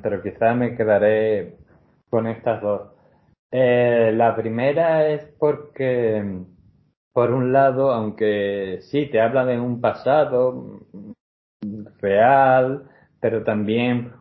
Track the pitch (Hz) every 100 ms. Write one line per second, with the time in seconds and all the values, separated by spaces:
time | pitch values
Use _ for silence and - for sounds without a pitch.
0 | 113 98 101 - 113 123 120 117 110 101
1 | 104 107 110 104 87 - _ _ _ _
2 | _ 117 113 113 123 107 104 98 - _
3 | _ _ _ _ _ 127 127 123 120 120
4 | 113 113 117 113 113 113 135 151 165 160
5 | 156 151 - _ 151 143 - - 131 123
6 | 113 107 101 95 87 _ _ _ _ _
7 | _ 127 117 127 127 135 135 127 135 117
8 | 107 104 107 104 101 101 95 92 - 143
9 | 131 110 113 131 127 120 123 120 120 -
10 | - 151 139 123 127 127 110 104 - 98
11 | 208 - _ _ _ _ 104 107 104 _
12 | 101 98 120 135 135 131 127 143 - _
13 | _ _ 117 117 110 107 101 113 123 123
14 | 120 -